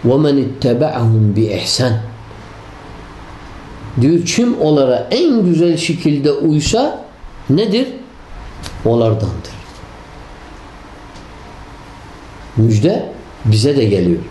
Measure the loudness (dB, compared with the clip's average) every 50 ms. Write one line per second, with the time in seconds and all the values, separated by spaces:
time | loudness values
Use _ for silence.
0 | 4 4 4 4 4 4 4 2 2 0 -2 0 0 2 2 2 2 0 0 2
1 | 2 4 4 6 4 4 4 2 2 2 0 -2 -2 -2 0 0 2 2 0 0
2 | -4 -8 -12 -16 -18 -18 -18 -18 -18 -18 -18 -18 -18 -18 -18 -18 -18 -18 -18 -18
3 | -18 -18 -18 -18 -18 -18 -18 -18 -18 -16 -16 -16 -16 -16 -16 -16 -14 -6 0 2
4 | 4 4 4 4 2 0 2 2 2 2 2 2 2 4 4 4 4 4 4 0
5 | 0 0 0 2 2 4 4 4 4 4 4 4 4 2 2 0 0 -2 -4 0
6 | 2 0 0 2 2 2 2 2 2 2 2 2 2 2 2 2 2 0 -2 -6
7 | -14 -18 -20 -18 -18 -18 -18 -12 0 2 2 2 4 2 2 0 0 0 -4 -14
8 | -16 -18 -20 -20 -18 -16 -16 -16 -16 -16 -16 -12 -12 -12 -12 -2 0 2 2 4
9 | 4 2 2 0 -2 -4 -4 -6 -10 -12 -16 -16 -18 -18 -18 -18 -18 -18 -20 -20
10 | -20 -20 -20 -20 -18 -20 -20 -20 -20 -20 -20 -18 -20 -20 -20 -20 -20 -20 -20 -20
11 | -20 -20 -20 -20 -20 -18 -20 -20 -18 -18 -18 -18 -18 -18 -18 -20 -20 -20 -20 -20
12 | -18 -20 -20 -20 -20 -20 -18 -18 -18 -6 0 2 4 4 4 4 4 4 2 2
13 | -4 -6 -12 -16 -18 -18 -18 -2 2 4 4 4 4 4 4 4 4 4 4 4
14 | 4 2 2 0 -2 -10